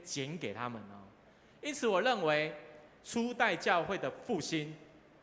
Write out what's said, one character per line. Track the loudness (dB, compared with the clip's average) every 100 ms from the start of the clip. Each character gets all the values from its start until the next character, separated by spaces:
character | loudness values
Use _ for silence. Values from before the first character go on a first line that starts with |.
减 | -8 -6 -4 -4
给 | -6
他 | -4 -6
们 | -6
哦。 | -12 -16 -18 -20 -20 -20 -20 -10
因 | -6
此， | -2 2
我 | 4
认 | 4 4
为 | 4 4 2 -4 -14 -18 -20 -18
初 | -4 0 0
代 | 2 2 4
教 | 4 4
会 | 4 0
的 | -2
复 | -4 -2 -2
兴 | 0 -2 -2 -8 -16 -20 -20 -20